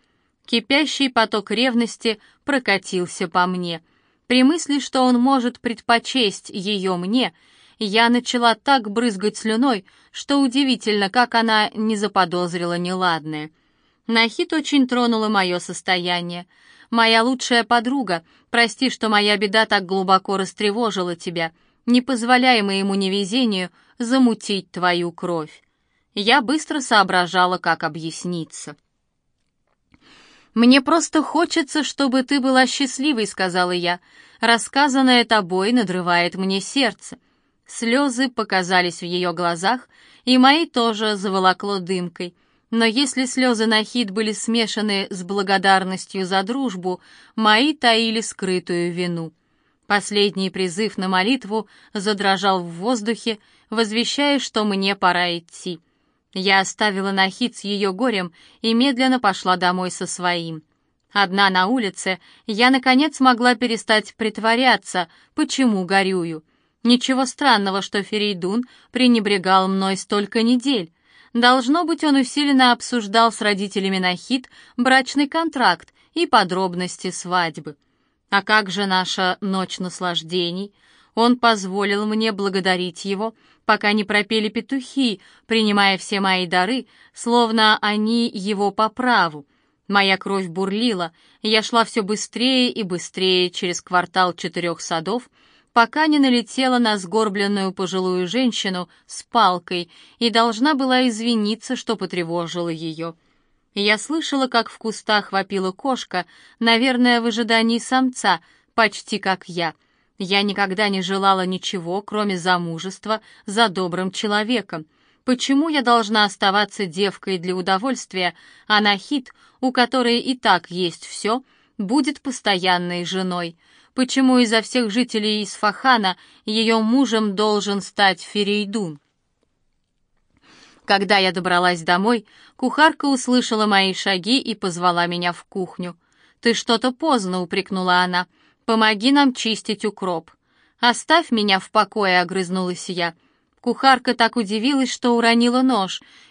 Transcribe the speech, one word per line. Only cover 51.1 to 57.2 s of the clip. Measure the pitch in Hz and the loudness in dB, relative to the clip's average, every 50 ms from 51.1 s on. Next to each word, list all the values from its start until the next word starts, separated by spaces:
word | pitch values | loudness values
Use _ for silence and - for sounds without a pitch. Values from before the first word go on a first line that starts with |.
| 190 185 185 220 269 269 - 190 208 220 214 - _ _ _ _ - | 0 0 0 0 -2 -2 -4 -6 -6 -6 -6 -8 _ _ _ _ -10
задрожал | 214 185 214 214 196 196 196 190 180 190 202 190 180 | -4 -2 -2 -2 0 0 0 0 2 2 0 0 0
в | 175 170 | -2 -6
воздухе, | 170 170 185 240 262 220 202 226 226 - - 233 214 208 _ _ _ _ _ _ | -10 -6 -2 -2 -2 -2 -2 -4 -4 -4 -4 -6 -6 -6 _ _ _ _ _ _
возвещая, | 220 220 233 202 214 233 233 - - - 285 285 285 269 | -2 -2 -2 0 0 -2 -2 -2 -2 0 0 2 0 0
что | 269 - - 226 214 | -2 -2 -2 -2 0
мне | 208 196 196 190 196 202 | 0 0 0 0 -2 0
пора | 196 - 180 175 175 180 175 170 170 | 0 2 2 2 2 0 -2 -2 -6
идти. | 170 _ - - - 185 170 160 _ _ _ _ _ _ _ _ _ _ | -8 _ -20 -12 -10 -10 -10 -10 _ _ _ _ _ _ _ _ _ _
Я | - 190 185 196 196 196 | -8 -4 2 4 4 4
оставила | 190 - - - 214 214 190 196 190 196 | 2 0 -2 -2 -2 0 0 -2 -2 -2
Нахид | 196 190 | 0 0